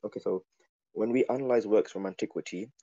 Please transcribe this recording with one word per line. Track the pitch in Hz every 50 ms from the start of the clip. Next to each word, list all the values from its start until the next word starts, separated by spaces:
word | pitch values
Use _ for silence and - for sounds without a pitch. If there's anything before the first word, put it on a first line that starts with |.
| -
okay, | 104 - 98
so | - 98 95 92 - _ _ _ _ _ _ _ _ _
when | - - 107 117
we | 120 131 -
analyze | - 123 135 135 127 123 113 104
works | 101 107 104 - -
from | - 95 98
antiquity, | 95 92 - 110 - - 80 - - 90 90 110 127 _ _